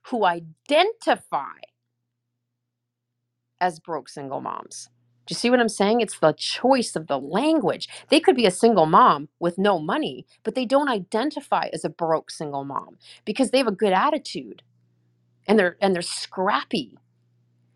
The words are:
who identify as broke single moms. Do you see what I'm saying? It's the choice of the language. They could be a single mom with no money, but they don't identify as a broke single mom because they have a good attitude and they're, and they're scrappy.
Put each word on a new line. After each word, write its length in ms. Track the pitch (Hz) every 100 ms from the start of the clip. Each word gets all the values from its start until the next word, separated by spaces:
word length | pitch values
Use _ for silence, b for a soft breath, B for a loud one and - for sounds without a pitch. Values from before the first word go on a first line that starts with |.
| -
who 180 | 247 196
identify 1300 | 170 165 160 - 294 381 453 - 233 - 151 135 73 - _ _ _ _ _ _ _ _ _ _ _ _ _ _ _ _ _ _ -
as 180 | 180 165
broke 300 | - 156 -
single 320 | - 139 139
moms. 480 | 120 85 - - - _ _ _ -
Do 60 |
you 40 | 175
see 120 | 240
what 100 | 247
I'm 80 | 226
saying? 320 | - 202 240
It's 180 | 214 -
the 140 | 160
choice 600 | 151 - - 247 269 - 175
of 120 | 160
the 120 | 139
language. 680 | 139 180 302 320 185 - - B B
They 100 | 233
could 160 | 226 254
be 120 | 214
a 40 |
single 340 | 180 233 208 156
mom 420 | 185 240 151 151 -
with 180 | - -
no 220 | 202 185
money, 460 | 156 269 240 127 - _
but 120 | - 233
they 100 | 240
don't 240 | 277 285
identify 800 | 226 180 220 277 294 - 196 -
as 120 | 160 175
a 40 |
broke 420 | 147 165 160 -
single 340 | - 151 139 139
mom 320 | 135 - - B B -
because 260 | 214 247
they 80 | 262
have 80 | 240
a 40 |
good 200 | 190 208
attitude 680 | 185 254 302 - 175 123 - _ _ _ _ _ _ _ _ -
and 120 | 214
they're, 180 | 180 170
and 140 | 196 175
they're 60 |
scrappy. 960 | 175 - - - 190 254 - 208 123 - _ _ _ _ _ _ _